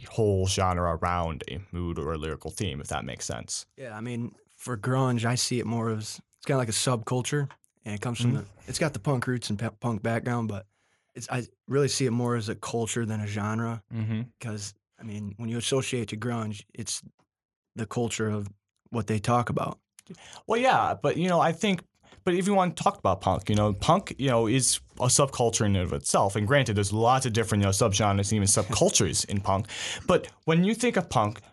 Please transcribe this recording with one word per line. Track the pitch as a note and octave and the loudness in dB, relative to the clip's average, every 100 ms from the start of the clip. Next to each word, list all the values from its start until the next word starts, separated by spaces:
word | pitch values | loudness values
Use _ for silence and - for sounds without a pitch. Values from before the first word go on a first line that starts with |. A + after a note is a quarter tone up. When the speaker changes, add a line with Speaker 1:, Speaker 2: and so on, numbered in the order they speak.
| - | -8
Speaker 1:
whole | - G#2 F#2+ F#2+ | 0 2 4 2
genre | G2 F#2 F2 F2 E2 | 2 2 2 0 0
around | F2+ F2 E2 D2+ - | 0 0 -2 -4 -8
a | F2+ F#2+ | -10 -8
mood | F2 F2 E2 | -6 -4 -4
or | D2 | -4
a | D#2 | -4
lyrical | D#2 D2+ D#2+ | -6 -8 -10
theme, | - F#2+ C#2 | -6 -6 -6
if | C#2 | -6
that | C#2+ | -8
makes | B1 A#1 - | -8 -10 -8
sense. | A#1 - - - - | -10 -8 -12 -12 -16
Speaker 2:
Yeah, | B2 G#2+ | -14 -10
I | |
mean, | A#2+ A#2+ A#2+ - _ _ | -8 -6 -8 -12 _ _
for | - A2+ | -8 -6
grunge, | B2+ C3 C3 A#2+ A#2 | 0 2 2 2 0
I | B2 | -2
see | - B2 | -2 -2
it | G#2 | -2
more | A#2 A2+ | -2 -2
as, | A2 G#2+ - _ _ | -4 -6 -14 _ _
it's | - | -2
kinda | C3+ | 0
like | A2+ | 0
a | |
subculture, | - C3+ A#2+ - B2+ - D3 C#3 - _ _ G#2+ | 0 0 -2 -2 -2 0 -2 -4 -8 _ _ -10
and | |
it | G#2 | -6
comes | B2 A#2 | -6 0
from | A#2+ | 0
Speaker 1:
Mm-hmm. | - | 0
Speaker 2:
the, | G2+ - - | -4 -16 -10
it's | - | -2
got | D#3+ | -2
the | G#2 | -2
punk | D3+ B2+ B2+ | -2 -2 0
roots | B2 - | -4 -4
and | G#2 | -4
pe-, | A#2 - | -6 -4
punk | A#2+ G#2 | -4 -2
background, | A#2 A2+ B2 A#2+ A2 | -2 -2 -2 -4 -4
but | G2 F#2+ _ _ _ _ - | -6 -12 _ _ _ _ -16
it's, | A2 | -8
I | B2+ A2 _ - | -8 -8 _ -4
really | C3+ C3+ | 0 2
see | - C3 | 2 0
it | |
more | A#2 A#2+ A#2+ | 0 0 -2
as | A2 | -4
a | G2+ | -8
culture | - A#2 A2 A#2+ A2 | -6 -4 -2 -2 -2
than | G#2+ | -4
a | G#2 | -4
genre, | G#2 G#2 A2 A#2 A2+ _ | -4 -2 -2 -4 -6 _
Speaker 1:
Mm-hmm. | A2+ A2 A2 B2 _ | -6 -4 -4 -6 _
Speaker 2:
'cause, | A#2 G#2+ G2+ - _ _ | -10 -10 -10 -16 _ _
I | |
mean, | A2+ G#2 G#2 G#2 | -12 -8 -10 -8
when | A#2 | -6
you | A#2 | -4
associate | - C3+ - B2 G#2+ | 0 -2 0 -4 -4
to | A2 | -6
grunge, | A#2+ A#2 G#2+ G#2 - | -4 -4 -6 -8 -14
it's | - G#2+ - - _ _ _ _ _ _ - | -12 -8 -8 -10 _ _ _ _ _ _ -8
the | A2 | -6
culture | B2 A#2 - A2 | -2 -2 -2 -2
of | G#2+ G2+ - _ _ _ | -2 -6 -12 _ _ _
what | A#2 G2+ | -6 0
they | A2 | 0
talk | A2 A#2+ A#2 | 4 2 2
about. | - D#2+ - _ _ _ F3 - - - | -2 -4 -8 _ _ _ -20 -20 -18 -2
Speaker 1:
Well, | A#3 | 2
yeah, | B3+ C#3 G#2 | 4 4 2
but, | G2 D3 - | 2 0 2
you | F3+ | 2
know, | E3+ | 4
I | D3+ | 2
think, | E3 G#3+ F3+ - _ _ - | 2 0 0 -4 _ _ -4
but | F#3 F3+ | 0 2
if | F#3+ | 4
you | |
want | G3 F3+ - | 4 2 2
to | |
talk | G#3 - | 0 2
about | G2 F#2 | 0 2
punk, | F#2+ E2+ - | 2 0 2
you | G#2 | 2
know, | G#2 | 4
punk, | G2+ - F#3 - - | 2 4 4 2 -4
you | C3+ | 2
know, | A#2 A2+ | 2 4
is | C3 B2 - - - | 2 2 0 -6 -2
a | B2+ | 2
subculture | - C#3 - A#2 - G#2 | 4 2 2 2 2 2
in | G2 | 2
and | |
of | F2 | 2
itself. | C#2+ - F3+ G2+ G#2+ | -2 0 2 2 2
And | G#2 | 2
granted, | C#3+ A#2+ G2+ | 2 4 2
there's | F#2+ | 2
lots | G#2+ A#2 C3 C3 | 4 4 4 2
of | |
different, | A2 G#2+ G#2 | 0 2 4
you | G2 | 4
know, | |
subgenres | F#2+ A#2 G2+ G#2 G2 G2+ | 4 4 4 2 2 2
and | |
even | A2 G2 | 2 4
subcultures | A2+ G2+ - F3+ - F2+ - - | 2 2 2 4 4 2 0 -2
in | G2+ | -2
punk. | G2 G2 - - - - - | 0 0 -2 -8 -8 -8 2
But | F3 - - - | 0 0 -8 2
when | E3 | 4
you | F#3+ | 4
think | A3+ A#3+ A3+ | 2 2 0
of | - | 0
punk, | B2 G#2 - - | 2 0 -2 -16